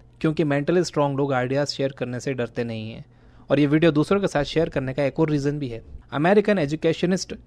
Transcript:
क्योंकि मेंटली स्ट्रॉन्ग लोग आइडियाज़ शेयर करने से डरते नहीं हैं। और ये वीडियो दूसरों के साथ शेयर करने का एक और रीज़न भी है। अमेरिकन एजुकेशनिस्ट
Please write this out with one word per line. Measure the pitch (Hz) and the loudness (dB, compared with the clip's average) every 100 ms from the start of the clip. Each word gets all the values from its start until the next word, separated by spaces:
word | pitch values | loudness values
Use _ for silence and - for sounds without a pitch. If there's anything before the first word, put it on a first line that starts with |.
| - - | -20 -4
क्योंकि | 160 151 | -2 0
मेंटली | 156 143 143 180 | 0 0 2 2
स्ट्रॉन्ग | 170 156 143 139 | 2 0 0 0
लोग | 143 | -2
आइडियाज़ | 127 127 135 143 | 0 0 -2 -2
शेयर | - 135 135 | -2 -4 -4
करने | 123 123 | -8 -6
से | 143 | -6
डरते | 131 120 - | -4 -6 -4
नहीं | 120 110 110 | -6 -6 -10
हैं। | 120 - - - - - | -14 -18 -20 -20 -14 -2
और | 139 | 2
ये | 147 | 4
वीडियो | 156 165 | 4 4
दूसरों | 151 151 202 | 4 2 2
के | 185 | 0
साथ | 147 | -2
शेयर | 143 156 165 | -2 -2 -2
करने | 143 131 | -2 -4
का | 131 | -2
एक | 139 143 | -2 0
और | 160 | 0
रीज़न | 151 139 147 | 2 0 -2
भी | 131 | -6
है। | 113 - - - | -8 -14 -20 -8
अमेरिकन | 131 165 202 208 202 | 0 4 4 4 2
एजुकेशनिस्ट | 143 156 165 156 175 185 - - | 0 0 0 0 0 0 -4 -12